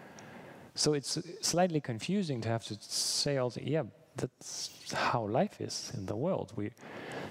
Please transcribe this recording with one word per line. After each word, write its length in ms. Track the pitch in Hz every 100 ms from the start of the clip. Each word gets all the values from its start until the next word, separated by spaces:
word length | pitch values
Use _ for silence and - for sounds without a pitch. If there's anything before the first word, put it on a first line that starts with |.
| - - - - - - -
So 180 | - 151
it's 260 | 147 - 160 160 -
slightly 400 | - 165 185 151
confusing 640 | - 110 - 202 165 123
to 80 | 110
have 140 | 113 -
to 120 | 101
say 560 | - - - - 147 139
all 100 | 123
the, 180 | - 131
"Yeah, 180 | 156 107 - -
that's 800 | - - - - - - - -
how 340 | - - 120 104
life 320 | 123 202 -
is 300 | 107 - -
in 100 | 104
the 120 | 95 104
world." 360 | 165 151 101
We, 180 | - 104 - - - - - -